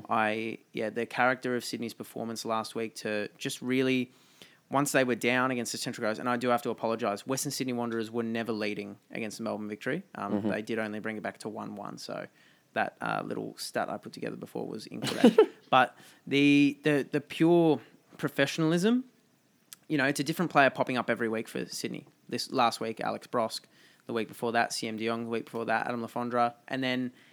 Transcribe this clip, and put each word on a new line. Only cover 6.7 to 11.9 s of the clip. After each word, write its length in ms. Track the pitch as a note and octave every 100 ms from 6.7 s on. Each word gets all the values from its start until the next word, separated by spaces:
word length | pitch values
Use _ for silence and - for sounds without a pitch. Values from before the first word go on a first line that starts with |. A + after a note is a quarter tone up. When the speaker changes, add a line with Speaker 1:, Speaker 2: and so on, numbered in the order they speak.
Speaker 1:
apologise, 560 | A2 A2+ A2+ A2+ G#2 -
Western 240 | C3 D3
Sydney 220 | - B2+
Wanderers 380 | A#2+ A#2 A2+ A2
were 120 | A#2
never 300 | A#2 A2+ A2+
leading 440 | G#2+ G#2 G#2 G2+ G#2+ _
against 280 | - A2 G2+
the 40 |
Melbourne 240 | A2 G#2 G#2
Victory. 340 | G#2 B2+ E3 -
Um, 180 | - G2+
Speaker 2:
Mm-hmm. 140 | G2+ G#2
Speaker 1:
they 140 | G#2
did 160 | A2 A2
only 220 | G#2+ G#2+
bring 160 | A2 G#2+
it 60 |
back 160 | G#2+ -
to 100 | A2
one 240 | G#2+ G#2+
one, 240 | G#2 G#2